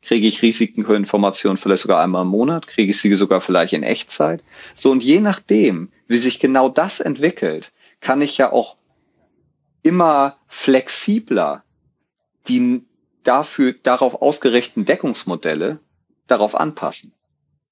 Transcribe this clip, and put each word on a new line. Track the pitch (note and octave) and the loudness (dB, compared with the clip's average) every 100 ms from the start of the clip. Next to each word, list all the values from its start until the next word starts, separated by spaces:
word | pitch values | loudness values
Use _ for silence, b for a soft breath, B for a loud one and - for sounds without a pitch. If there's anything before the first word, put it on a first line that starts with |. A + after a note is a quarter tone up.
Kriege | - A#2 A2 | -2 0 2
ich | - | 2
Risikoinformationen | A#2 A2+ A2+ - G#2+ G#2+ G2 G#2 G2+ - G2 F#2+ | 0 2 -2 -2 -2 0 0 0 0 0 -2 -2
vielleicht | G2 F#2+ | 0 0
sogar | A2 E2+ | 2 2
einmal | F2+ F2+ | 2 0
im | F#2 | -2
Monat? | G#2 C3+ E3 - | 0 -2 -4 -6
Kriege | - G2 | -2 0
ich | G#2 | 2
sie | G#2 G2 | 2 2
sogar | G2 F#2 | 2 0
vielleicht | - F2+ E2 | 2 0 0
in | D#2 | -2
Echtzeit? | A#1+ - - - D2+ E2 B B B - | -2 -4 -6 -2 -2 -2 B B B -2
So, | C3+ | 2
und | C3 | 2
je | B2 F3 | 4 2
nachdem, | G#3 F#3+ - G#3+ D#3+ E2+ - _ - | 2 -2 0 2 2 0 -8 _ -2
wie | A#2 | 0
sich | B2 - | 0 0
genau | C3+ C3 C3 | 0 2 2
das | C#3+ F#3 - | 2 -2 -4
entwickelt, | - C3 D#3 - F2 D#2 - b b b | -6 -2 -2 -2 -6 -6 -12 b b b
kann | - C3+ | -2 -2
ich | C#3+ - | 0 0
ja | B2+ | 2
auch | A#2+ A#2 _ _ _ _ _ _ _ _ _ _ _ | 2 -2 _ _ _ _ _ _ _ _ _ _ _
immer | D#3+ F3+ E3 C#3+ C#3 - _ | 0 2 2 2 0 -4 _
flexibler | - - C3 - - - A3 - G#2 D2+ C#2+ _ _ _ _ _ _ _ _ - | -6 2 2 0 -6 -2 -2 0 -2 -2 -4 _ _ _ _ _ _ _ _ -4
die | B2 B2 B2 _ _ _ _ | 0 0 -2 _ _ _ _
dafür, | B2 C3 D3+ - B2+ - | 0 0 -2 0 -2 0
darauf | B2+ B2+ B2+ - | -2 2 0 2
ausgerichteten | C#3 D3 C3 A#2+ - A2+ G2 | 0 2 0 0 -2 -6 -2
Deckungsmodelle | E3 C#3 - - E2 E2 D#2 G2 D#3 _ _ _ _ - | 0 -2 -6 -6 -4 -4 -4 -4 -6 _ _ _ _ -2
darauf | - G#2+ - | 0 0 0
anpassen. | D#3 D3+ D3 - - _ _ _ _ _ _ | -4 -4 -8 -8 -18 _ _ _ _ _ _